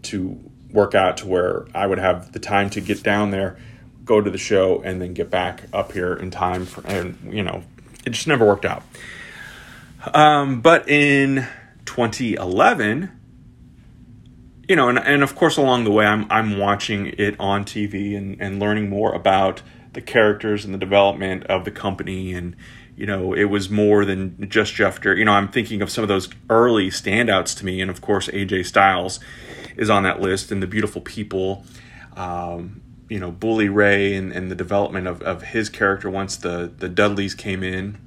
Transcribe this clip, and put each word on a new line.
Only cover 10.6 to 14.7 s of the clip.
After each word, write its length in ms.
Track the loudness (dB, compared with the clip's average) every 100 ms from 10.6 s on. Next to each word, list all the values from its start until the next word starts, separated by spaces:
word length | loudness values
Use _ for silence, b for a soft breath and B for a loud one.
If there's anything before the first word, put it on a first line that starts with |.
but 260 | 4 4 4
in 600 | 4 6 4 4 0 -4 B B B -12
twenty 500 | -2 -2 -2 -4 -4
eleven, 760 | -2 4 4 4 0 -2 -6 -12 -20 -20 -20 -20 -20 -20 -20 -20 -20 -20 -20 -20 -20 -20
you 60 | 0